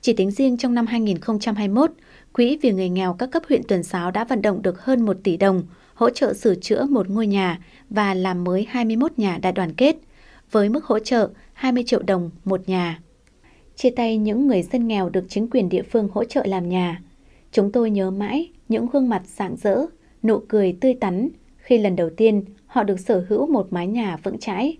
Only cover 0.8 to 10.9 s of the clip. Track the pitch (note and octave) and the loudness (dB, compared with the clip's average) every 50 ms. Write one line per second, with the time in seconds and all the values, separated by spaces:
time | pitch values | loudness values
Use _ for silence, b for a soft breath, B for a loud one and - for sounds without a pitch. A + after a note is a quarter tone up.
0.8 | A#3 A3 A#3+ A#3 A3+ G#3 F#3 E3 - - A3 G#3 G#3 A#3 A3+ G#3 G#3 G3 G3 A#3+ | 0 0 0 0 0 0 -2 -2 -2 -4 -4 -2 -2 -4 -2 -2 -2 0 2 2
1.8 | D4+ E4 - b b b b b b b _ - A#3+ A#3+ D4 D#4 - B3+ G3+ F#3 | 2 2 0 b b b b b b b _ 2 2 2 2 2 2 0 2 2
2.8 | F#3+ F3+ F3+ F#3 F#3+ F3+ F3 F3+ B3 C4 C4 E4+ - - C#4+ - - - G3+ F3+ | 0 -2 0 0 -2 -2 -2 -4 -6 -4 -4 -4 0 2 0 0 2 0 0 0
3.8 | E3+ - - F3+ E3+ F3+ F#3 G#3 A3+ A#3 F3 E3+ - G#3+ G3 - G3+ F#3+ F3 - | 0 -4 -4 -4 -4 -2 -2 -4 -2 -2 -2 0 0 0 -2 0 -2 -2 -4 -2
4.8 | - C4 C4 B3+ A#3 G#3 F#3 F#3 - G3+ E3+ E3+ G3 G3 F#3+ F#3 F3+ B B B | -2 0 2 2 2 0 0 -2 -2 -2 0 2 2 4 4 2 -2 B B B
5.8 | B B B - A#3 A#3+ B3 - C#4+ G#3 G3+ G3+ - A#3 F#3 F3+ - - A3 - | B B B 0 0 0 2 2 0 0 0 0 0 0 0 0 0 -2 0 0
6.8 | C4 C#4+ C#4+ A#3 F#3 F#3 G3 A3 A3+ G#3 G3+ G3 F#3+ F3+ E3 F3 B B B B | 2 2 2 0 0 0 -2 -2 0 2 2 2 0 0 -2 -4 B B B B
7.8 | B B G#3 G#3+ G#3 G3 F#3+ F#3 F#3 F#3+ F#3 F3 F3 F3+ F3+ F#3+ G#3+ A#3 - B3 | B B -2 -2 0 0 0 0 -2 -2 -2 -2 -2 0 0 0 -2 -2 -2 -2
8.8 | A#3 A3 A3 A3+ C4+ E4 - - G#3+ G3 E3+ E3+ - F#3 F3+ G3+ F#3 D#3+ D#3 - | -2 0 0 0 0 0 0 0 0 0 0 0 -2 -2 0 0 -4 -4 0 2
9.8 | B3 D4 D#4+ - b b b b b b b b b b - A3 G3+ G#3 A3+ D4+ | 4 4 4 2 b b b b b b b b b b 0 2 2 2 0 -2
10.8 | - - | 0 0